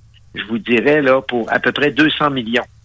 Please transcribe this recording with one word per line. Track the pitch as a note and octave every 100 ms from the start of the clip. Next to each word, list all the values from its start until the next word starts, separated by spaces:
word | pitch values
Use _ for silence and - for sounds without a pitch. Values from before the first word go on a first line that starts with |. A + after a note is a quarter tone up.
| - - -
je | -
vous | G#2 A2+
dirais, | G#2+ A#2 B2 D3+
là, | C3+ C3
pour | C3 B2 A2
à | C3
peu | C3
près | B2+ D3
deux | C#3+ D#3
cents | - D3+
millions | C3+ A2+ A#2+ - -